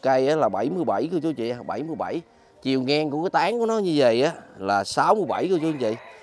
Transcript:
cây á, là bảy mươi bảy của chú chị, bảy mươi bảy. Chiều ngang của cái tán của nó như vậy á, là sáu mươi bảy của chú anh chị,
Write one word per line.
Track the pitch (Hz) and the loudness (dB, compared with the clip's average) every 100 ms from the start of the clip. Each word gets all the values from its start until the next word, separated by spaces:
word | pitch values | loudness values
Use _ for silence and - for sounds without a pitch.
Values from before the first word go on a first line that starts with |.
cây | 131 131 135 | 2 2 4
á, | 156 | 2
là | 117 | 2
bảy | 95 127 | 0 -2
mươi | 180 | -2
bảy | 123 101 151 | -2 0 -2
của | 175 | -2
chú | 156 127 | -4 -4
chị, | 113 120 78 | -6 -6 -8
bảy | 101 | -8
mươi | 156 127 | -6 -6
bảy. | 92 151 - _ _ _ | -6 -6 -10 _ _ _
Chiều | 131 135 | -2 -2
ngang | 127 147 151 | 2 0 0
của | 147 | -2
cái | 180 | 0
tán | 160 170 240 | 0 0 0
của | 220 | 0
nó | 220 | 0
như | 190 147 | 0 4
vậy | 123 113 | 4 4
á, | 151 165 - - | 2 -2 -14 -8
là | 95 101 | 0 0
sáu | 98 - 156 214 | 0 0 4 4
mươi | 143 | 2
bảy | 101 160 | -2 0
của | 180 | 0
chú | 160 | 0
anh | 147 | -2
chị, | 113 117 - - | -2 -4 -10 -20